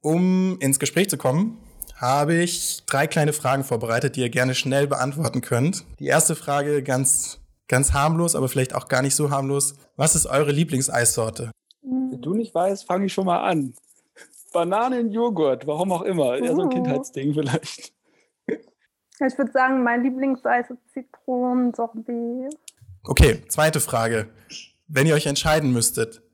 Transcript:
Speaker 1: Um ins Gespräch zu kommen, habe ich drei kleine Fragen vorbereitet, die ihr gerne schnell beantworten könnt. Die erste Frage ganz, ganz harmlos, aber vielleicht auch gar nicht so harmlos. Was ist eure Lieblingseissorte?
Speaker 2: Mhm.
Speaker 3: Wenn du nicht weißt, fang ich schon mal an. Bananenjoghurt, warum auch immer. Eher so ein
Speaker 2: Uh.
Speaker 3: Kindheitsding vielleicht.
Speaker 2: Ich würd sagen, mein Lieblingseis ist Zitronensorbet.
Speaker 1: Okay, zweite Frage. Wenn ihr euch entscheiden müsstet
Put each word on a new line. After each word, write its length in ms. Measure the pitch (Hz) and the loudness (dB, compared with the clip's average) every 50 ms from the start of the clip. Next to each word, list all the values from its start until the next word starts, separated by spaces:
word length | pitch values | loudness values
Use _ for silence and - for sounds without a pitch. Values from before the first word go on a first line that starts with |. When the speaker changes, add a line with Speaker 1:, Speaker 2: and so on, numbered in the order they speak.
Speaker 1:
Um 600 | - 151 160 170 180 185 185 185 185 185 185 - | 0 0 2 2 4 4 4 2 2 0 -2 0
ins 180 | 139 135 135 - | 0 0 2 2
Gespräch 320 | - - - 165 190 196 | 0 0 2 0 0 0
zu 60 | - | 0
kommen, 420 | 135 - 131 131 160 202 226 233 - - - - - - - - | 0 0 2 2 2 0 0 -2 -10 -20 -20 -18 -18 -18 -18 -12
habe 380 | - - 123 135 143 147 147 165 | -4 0 2 2 2 2 2 2
ich 500 | 170 175 175 170 - - - - - _ | 2 2 0 -2 -4 -4 -6 -6 -8 _
drei 200 | - - 135 143 | -2 0 0 0
kleine 260 | 160 - 165 147 151 147 | 2 2 2 2 2 0
Fragen 320 | - - 131 135 139 131 | 0 0 0 0 0 0
vorbereitet, 520 | - 127 113 117 113 113 120 131 139 - | -2 -2 -4 -2 0 0 0 0 0 -2
die 40 | - | 0
ihr 80 | 123 120 | -2 0
gerne 260 | 120 127 127 131 127 | 2 0 0 2 0
schnell 320 | - - 131 131 139 143 | -2 -2 0 2 2 2
beantworten 540 | 139 139 - 127 135 139 147 160 117 - 131 | 2 0 0 -2 -2 -2 -2 -4 -2 -2 -4
könnt. 440 | 120 - 135 117 127 160 196 - - - - - | -2 0 0 2 2 0 0 -4 -10 -14 -16 -8
Die 60 | 143 | -2
erste 280 | 139 135 156 160 - 165 | 2 2 4 4 2 0
Frage 480 | - - - 139 143 143 147 147 147 131 | -2 -4 -2 -2 0 0 0 0 -2 0
ganz, 580 | 139 131 127 135 131 - - - - - - - _ _ _ _ _ | 0 0 0 2 2 0 0 -2 -6 -10 -16 -20 _ _ _ _ _
ganz 240 | - 127 139 - - | 0 2 2 2 2
harmlos, 420 | 139 139 156 165 165 175 170 170 | 2 2 2 2 2 2 0 0
aber 140 | 151 131 127 | 0 0 0
vielleicht 260 | - 139 131 123 - | 0 0 -2 0 -2
auch 140 | - - - | -6 -4 0
gar 120 | 139 127 | 0 2
nicht 140 | 135 139 135 | 2 2 0
so 160 | - 151 143 | 0 0 0
harmlos. 460 | 139 139 139 135 139 139 139 - - - - _ _ | 0 -2 -2 0 -2 0 -2 -2 -4 -8 -20 _ _
Was 180 | - 135 156 - | 0 2 2 4
ist 120 | 156 - | 2 0
eure 240 | - 131 139 151 143 | 2 2 2 2 2
Lieblingseissorte? 1000 | 143 143 170 156 156 127 135 127 - 123 120 113 - - 113 110 110 - 123 117 110 _ _ _ _ _ _ | 2 0 0 0 0 -2 -2 0 0 2 2 2 2 0 -2 -2 -4 -8 -10 -12 -12 _ _ _ _ _ _
Speaker 2:
Mhm. 280 | 269 254 262 262 262 | -6 -4 -4 -4 -4
Speaker 3:
Wenn 100 | 254 247 | -6 -8
du 140 | 240 247 196 | -6 -4 -2
nicht 200 | 220 233 220 _ | -2 -4 -2 _
weißt, 320 | 170 175 190 202 202 - | 0 0 0 0 -4 -4
fang 180 | - 175 190 202 | -4 -2 0 0
ich 80 | 190 - | -2 -2
schon 120 | - 196 | -2 0
mal 220 | 185 175 - - - | 0 0 2 2 0
an. 260 | 180 160 139 131 117 - _ _ _ _ _ _ _ - - _ _ - - _ - | 0 0 -2 -4 -8 -14 _ _ _ _ _ _ _ -20 -20 _ _ -20 -20 _ -2
Bananenjoghurt, 1120 | - 170 175 190 214 233 254 254 247 240 226 202 226 233 240 214 170 156 139 131 120 135 | -2 0 2 0 0 0 0 0 0 -2 -2 0 0 0 0 0 2 2 2 2 0 -2
warum 260 | 147 147 156 180 196 185 | -4 -2 -2 0 0 0
auch 100 | 165 190 | -2 -2
immer. 340 | - 190 170 143 123 123 | -2 0 2 2 2 2
Eher 180 | 135 240 247 247 | 0 0 0 0
so 80 | 311 381 | 0 0
ein 40 | |
Speaker 2:
Uh. 40 | 302 | 0
Speaker 3:
Kindheitsding 640 | 254 254 - 247 - 262 269 - - - 135 147 147 | 0 0 0 0 -2 -2 -4 -6 -8 -4 -2 -2 0
vielleicht. 640 | 147 151 135 127 - - - - - - - _ _ _ _ _ _ _ _ _ _ _ | 0 -2 -2 -2 -4 -6 -8 -16 -16 -18 -20 _ _ _ _ _ _ _ _ _ _ _
Speaker 2:
Ich 920 | - 151 151 - _ _ _ _ _ _ _ _ _ _ - 285 269 262 - | -8 -8 -8 -8 _ _ _ _ _ _ _ _ _ _ -4 -4 -2 0 -2
würd 140 | 277 220 - | -4 0 2
sagen, 300 | 269 262 262 269 262 247 | 2 2 2 2 2 2
mein 200 | 240 233 240 240 | 2 2 2 0
Lieblingseis 680 | 269 254 262 269 269 262 254 - 247 240 240 247 - | 0 -2 0 0 -2 -2 -2 0 0 0 0 0 -4
ist 200 | 254 247 _ _ _ | -10 -18 _ _ _
Zitronensorbet. 1600 | 269 254 _ - - _ - 254 247 247 254 247 254 247 247 233 - 233 233 233 226 220 - 240 233 233 233 240 254 254 269 302 - _ - _ _ - - - - _ | -14 -14 _ -20 -16 _ -4 -2 -2 0 0 2 2 2 0 0 -2 -6 -6 -6 -12 -10 -8 -6 -6 -6 -6 -6 -6 -8 -10 -12 -14 _ -20 _ _ -20 -20 -20 -20 _
Speaker 1:
Okay, 380 | - - - - 139 107 - - - | -4 4 6 6 6 4 2 -4 -8
zweite 320 | - - 151 160 156 151 | -2 2 2 2 2 0
Frage. 480 | - - - 117 113 113 117 110 107 - - - - _ - - - - _ _ _ _ | -4 -2 -2 -2 -2 0 -2 -2 -4 -6 -12 -20 -20 _ -20 -20 -20 -20 _ _ _ _
Wenn 180 | 151 131 139 | 0 2 4
ihr 80 | 160 151 | 4 4
euch 120 | 151 151 | 2 2
entscheiden 460 | 156 143 - - 165 156 160 151 135 123 | 0 -2 0 2 2 2 2 2 2 0
müsstet 480 | 120 110 - - - 113 113 - - _ _ | 2 0 0 0 -2 -4 -4 -6 -20 _ _